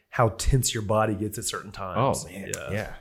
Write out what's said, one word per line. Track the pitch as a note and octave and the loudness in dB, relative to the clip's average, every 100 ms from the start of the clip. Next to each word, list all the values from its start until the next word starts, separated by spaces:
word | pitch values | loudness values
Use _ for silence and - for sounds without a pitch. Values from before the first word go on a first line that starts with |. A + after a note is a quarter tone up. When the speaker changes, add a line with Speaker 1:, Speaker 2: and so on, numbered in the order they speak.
| _ | _
Speaker 1:
how | - A#2 | 2 2
tense | - - C3+ A#2+ | 4 4 4 4
your | A#2 | 0
body | G2+ G#2+ A2 | 2 2 4
gets | G2+ G#2+ G#2+ | 2 -2 -4
at | |
certain | G#2+ F#2+ - | -6 -6 -8
times. | G2 F#2+ F#2 C3 G2 D3+ | -10 -6 0 2 0 -4
Speaker 2:
Oh, | |
man. | - F#3+ | -10 -6
Speaker 1:
Yeah. | - C#2 | -6 -4
Speaker 2:
Yeah. | G#2+ G2+ - | -4 -6 -10